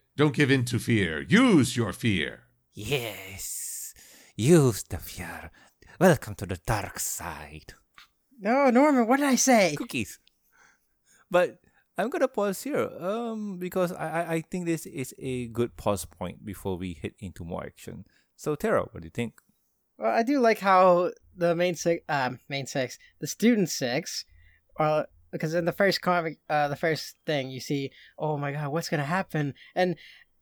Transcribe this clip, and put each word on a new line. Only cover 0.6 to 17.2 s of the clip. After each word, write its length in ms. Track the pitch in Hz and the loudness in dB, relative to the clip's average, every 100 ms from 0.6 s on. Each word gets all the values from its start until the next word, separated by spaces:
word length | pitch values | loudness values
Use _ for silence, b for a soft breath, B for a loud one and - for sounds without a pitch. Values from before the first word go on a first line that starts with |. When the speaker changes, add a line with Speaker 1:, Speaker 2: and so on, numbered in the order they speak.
| 123 | 2
Speaker 1:
to 140 | 120 | -2
fear. 420 | - 113 87 76 | 2 2 2 -2
Use 560 | 71 208 262 170 120 - | 2 4 6 6 4 0
your 160 | 104 | -4
fear." 500 | - 120 92 65 58 _ _ _ | -2 -2 0 -2 -6 _ _ _
Speaker 2:
Yes. 1200 | - 104 139 117 101 98 98 - - - - - - b b b - | -14 -6 -4 -4 -10 -16 -12 -12 -10 -10 -12 -14 -18 b b b -2
Use 480 | 120 170 135 104 | 6 8 6 2
the 140 | - 87 | -6 -10
fear. 540 | - - 82 - 82 b b _ b b | -10 -14 -12 -12 -16 b b _ b b
Welcome 360 | 185 147 - - | 6 6 0 -10
to 100 | 90 | -8
the 120 | 92 - | -8 -2
dark 340 | 107 95 - | -4 -4 -8
side. 760 | - - 85 76 73 76 - - _ - - _ _ 240 | -8 -8 -10 -12 -14 -18 -20 -20 _ -20 -20 _ _ -8
Speaker 3:
No, 300 | 196 262 269 | -2 2 4
Norman, 360 | 233 302 262 220 | 6 6 4 4
what 100 | 269 | 2
did 80 | 285 | 4
I 80 | 247 | 2
say? 400 | 262 233 175 147 | 6 6 4 0
Speaker 2:
Cookies. 420 | 240 131 104 - _ _ _ b b b _ _ b b b | -6 -6 -6 -10 _ _ _ b b b _ _ b b b
But 300 | 175 165 - _ _ _ - | 2 2 -4 _ _ _ -6
I'm 120 | 226 | -4
gonna 180 | 359 269 | 0 0
pause 340 | - 202 185 | 0 -2 -4
here, 260 | 262 240 101 - | -4 -2 -2 -4
um, 580 | 175 220 233 220 208 180 | -6 -6 -6 -8 -10 -8
because 340 | 180 185 175 | -6 -2 -2
I, 160 | 180 156 | -4 -6
I, 240 | 160 170 165 | -4 -2 -4
I 60 | |
think 240 | - 180 170 | -4 -6 -4
this 200 | 160 - | -4 -6
is 280 | - 127 - | -8 -10 -8
a 280 | 139 127 120 | -8 -6 -6
good 280 | 113 117 - | -4 -4 -2
pause 280 | 107 101 - | -2 -2 -6
point 400 | - 90 - 107 | -10 -10 -8 -12
before 320 | 92 98 90 | -8 -6 -6
we 160 | 92 82 | -6 -8
head 120 | - | -12
into 240 | - | -10